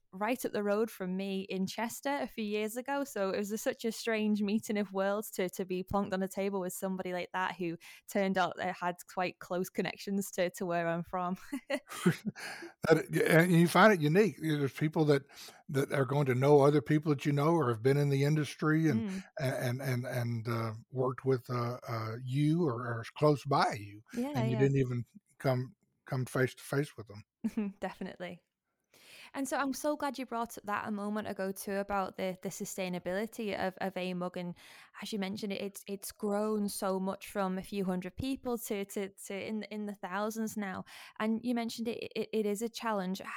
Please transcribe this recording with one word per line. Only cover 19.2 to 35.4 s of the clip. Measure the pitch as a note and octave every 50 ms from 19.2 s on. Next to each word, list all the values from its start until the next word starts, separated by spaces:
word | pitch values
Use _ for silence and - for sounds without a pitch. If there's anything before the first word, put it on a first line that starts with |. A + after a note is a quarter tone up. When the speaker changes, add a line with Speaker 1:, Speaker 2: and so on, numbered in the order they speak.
| - - - -
Speaker 2:
and, | C#3+ C3 - - - B2 B2 C3
and, | C#3 C#3 B2+ A#2+ B2
and, | B2+ B2 A#2+ A#2+ A#2+ A#2+ A2+ A2 B2
uh, | A#2 A2+ A2+ A2+ A2 A2+ - _
worked | - B2+ C3 C3 C3 - -
with, | C3 C3 B2 - -
uh, | B2+ A#2+ A#2+ A#2+ B2 B2+ - -
uh, | A2+ A2+ A2 G#2+ A2 A#2+ C3
you | B2+ B2+ C#3+ D3 D3+ D#3 E3+ F3+
or, | C#3+ A#2
or | A#2+ B2 B2 A#2 A#2 A2+ - -
close | - C#3+ D3+ D3 C3+ -
by | C#3 C#3 D3+ F#3+ - - G#2+
you, | G#2 G#2 G#2 - - _ -
Speaker 1:
Yeah, | A#3+ B3 C#4 D4
Speaker 2:
and | - - B2+
you | B2+
Speaker 1:
yeah. | B2+
Speaker 2:
didn't | C3+ C#3 C#3 C#3
even | C3 B2 B2 A#2+ A2+ _ _ G#3 _ _ _ -
come, | - C#3 B2+ B2+ B2+ B2+ - _ _ _ _ _ _
come | - C#3+ C3 B2+
face | - - C#3 B2+ B2 -
to | - -
face | - - C#3 D3 - - -
with | G#2+ -
them. | G#2 G#2 - _ _ _ -
Speaker 1:
<laughs> | A3 - A#3 G#3 G3+ G3 -
Definitely. | - F#3 - - G3 F#3 - - F3+ F3 F3+ E3+ _ _ _ _ _ _ _ _ _ _ _ - - - - - - - -
And | C#4 C#4 C4
so | D#4+ B3+
I'm | C#4+ C#4 B3+
so | - - D4+ D4+ D4
glad | D4 C#4+ A#3+ -
you | C4
brought | - A#3+ A#3 A#3 A3+ - -
up | -
that | G3+ G#3 G#3 - A3
a |
moment | G#3+ G3+ G3+ G#3 G#3 G#3+ G#3 G3
ago | G3+ G3 F#3+ F#3+
too | G3 - - G#3+ G3 G3
about | G3+ G3 G3+ G3 F#3+ - - -
the, | F#3+ F#3 F3+ - -
the | G3
sustainability | - - G#3 - - - F#3+ F3+ F3+ F3+ - F3 F3+ G3 A3+ A3 - - A#3 G3+ - -
of, | F#3+ F#3+ F#3+ -
of | - F#3+ - F#3
A | F3+ F#3 F3+
mug. | F3+ F3+ F3+ - F3+
And | F3+ F3 F3 - - - - - - - _ -
as | G#3 - A3+
you | G#3
mentioned, | G3 F#3+ G3+ G#3